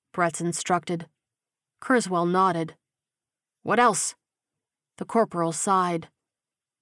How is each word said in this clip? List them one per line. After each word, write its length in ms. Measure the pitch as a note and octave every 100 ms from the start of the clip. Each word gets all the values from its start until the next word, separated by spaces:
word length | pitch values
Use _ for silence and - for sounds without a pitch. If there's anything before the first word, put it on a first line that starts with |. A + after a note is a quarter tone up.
| _
Bretz 280 | - F3 -
instructed. 680 | E3+ E3 - F3+ - E3+ E3+ _ _ _ _ _ _ _
Kurzweil 500 | - B3+ F#3 F3+ F3
nodded. 460 | F#3 F#3+ E3+ D#3+ - _ _ _ _ _ _ _ _
"What 180 | - G#3
else?" 340 | A#3+ F#3 - - _ _ _ _ _ _ _ -
The 80 |
corporal 480 | F#3+ A3+ G#3+ F3 E3
sighed. 560 | D#3+ - F#3+ F3+ E3+ - _ _ _ _ _ _ _